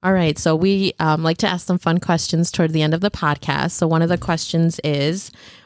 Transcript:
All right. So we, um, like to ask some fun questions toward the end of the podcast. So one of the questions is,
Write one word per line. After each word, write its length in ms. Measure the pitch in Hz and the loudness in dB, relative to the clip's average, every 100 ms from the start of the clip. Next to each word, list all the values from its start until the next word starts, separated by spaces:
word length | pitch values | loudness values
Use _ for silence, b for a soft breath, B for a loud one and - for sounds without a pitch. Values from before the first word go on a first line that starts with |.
All 100 | 185 | 2
right. 260 | 190 165 156 | 2 2 0
So 160 | - | 0
we, 380 | 160 185 196 190 - | 2 2 2 0 0
um, 240 | 160 160 | 0 2
like 140 | 160 165 | 0 0
to 100 | 202 | 0
ask 180 | 180 - | -2 -2
some 120 | 180 | -2
fun 200 | - 170 | 0 0
questions 540 | - 170 - 160 170 | 2 -2 0 -2 -2
toward 200 | - 165 | 0 0
the 100 | 160 | 2
end 120 | 151 | 0
of 60 | 160 | 0
the 100 | 202 | -2
podcast. 640 | - 160 147 - 139 139 | -2 -2 -2 -2 -2 -2
So 160 | - 165 | -2 0
one 140 | 160 | 2
of 60 | 165 | 2
the 100 | 175 | 0
questions 600 | - 165 - 165 165 165 | -2 -4 -2 0 0 0
is, 480 | 156 143 143 180 - B B B | -2 0 0 -2 -8 B B B